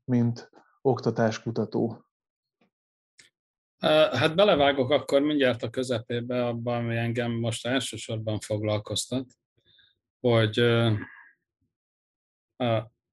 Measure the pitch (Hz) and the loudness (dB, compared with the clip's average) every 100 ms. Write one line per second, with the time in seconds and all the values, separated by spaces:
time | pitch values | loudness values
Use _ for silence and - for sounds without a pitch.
0 | - 123 120 117 - _ _ _ 135 117 | -2 0 0 -2 -12 _ _ _ -2 0
1 | 120 113 113 110 120 113 107 117 117 110 | -2 0 0 -2 -6 -6 -4 -2 -4 -6
2 | _ _ _ _ _ _ _ _ _ _ | _ _ _ _ _ _ _ _ _ _
3 | _ _ - _ _ _ _ - 151 156 | _ _ -20 _ _ _ _ -4 2 4
4 | 156 123 160 160 208 156 143 139 123 143 | 4 4 0 4 4 6 4 2 2 0
5 | - 139 147 151 127 117 120 131 123 117 | 2 2 2 2 2 0 -4 -6 -4 -4
6 | 113 120 120 123 120 120 120 120 117 117 | -4 -6 -4 -4 -2 -4 -4 -4 -2 -2
7 | 117 117 120 117 117 113 120 131 117 110 | -2 -2 -2 -2 -4 -4 -2 -4 -4 -10
8 | - 113 110 107 - 107 107 104 - 104 | -8 -8 -4 -6 -4 -4 -2 -4 -4 -8
9 | - 127 131 _ _ _ _ _ _ _ | -4 -6 -8 _ _ _ _ _ _ _
10 | _ _ 123 117 110 104 120 117 117 104 | _ _ 2 4 2 2 2 4 2 0
11 | - - - _ _ _ _ _ _ _ | -4 -18 -20 _ _ _ _ _ _ _
12 | _ _ _ _ _ - 123 113 113 _ | _ _ _ _ _ -4 0 0 -4 _
13 | _ | _